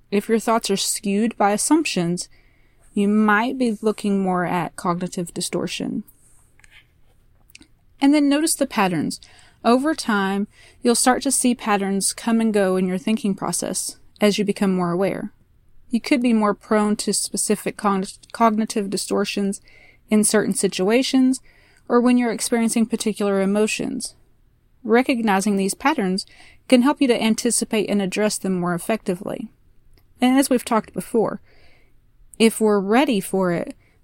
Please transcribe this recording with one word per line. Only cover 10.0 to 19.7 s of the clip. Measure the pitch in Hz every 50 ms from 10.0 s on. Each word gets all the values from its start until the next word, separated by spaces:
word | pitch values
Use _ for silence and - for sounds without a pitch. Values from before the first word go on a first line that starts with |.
| - - 214 202 196 190 196 196 202 - _ - - - _ _
you'll | - 240 233
start | - - 254 254 -
to | - 285
see | 254 - - 247 233
patterns | - - 226 208 202 196 190 196 196 185 -
come | - - - 233 226 226
and | 226 226 208
go | 208 196 185 185
in | 185 190
your | 185 185 185
thinking | - 214 220 220 - 202 196
process | - - - 170 - - - - - - - - - - - _ -
as | 208 208 196 -
you | 202
become | 202 202 - 208 190 185
more | 185 180 170
aware. | 170 175 196 185 - - - 208 - _ _ _ _ _ _ - - - - -
You | - 226
could | - - 302 262
be | 240 254
more | 226 220 214 208 202
prone | - - - 220 214 208 208 208
to | - - -
specific | 196 - - - - 196 - - 214 - - 196 -
cogn-, | - - 202 - 190 190 - - - - _
cognitive | - - 233 226 214 - 110 - - 226 202 196
distortions | 202 190 - - 196 196 202 - - - 202 196 202 - - -